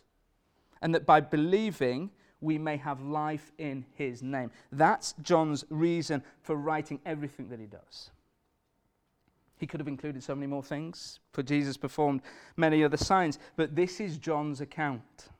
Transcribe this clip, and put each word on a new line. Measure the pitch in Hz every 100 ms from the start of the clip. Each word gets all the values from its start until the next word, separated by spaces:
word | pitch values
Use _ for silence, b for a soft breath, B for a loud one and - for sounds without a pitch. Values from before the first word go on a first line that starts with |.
| _ _ _ _ _ b b b
and | 165
that | 165 147
by | 156
believing | 143 151 160 196 220 165 127 123 190 b b b
we | 156 156
may | 156 147
have | 143 135
life | 139 151 151 151 - -
in | 151 135 127
his | - 139 120
name." | 127 139 120 B B
That's | 139 160 220 - -
John's | 147 170 156 143 -
reason | 151 165 170 151 147 B B
for | - 151
writing | 147 156 151 143
everything | - 156 147 - 110
that | 120
he | 110
does. | - - - - _ _ _ _ _ _ _ _ _ _ _ _ _ _ _
He | 156
could | 175
have | 147
included | 135 151 135
so | 127
many | 139 139
more | 139
things, | 135 151 160 - - - _
for | -
Jesus | 131 147 139 131
performed | 139 - 147 139 B B B -
many | 160 156
other | 151 147
signs, | - 190 170 139 B
but | - 156 151
this | 180 -
is | 208 147
John's | 160 151 151 139
account. | 143 - 151 123 - - - -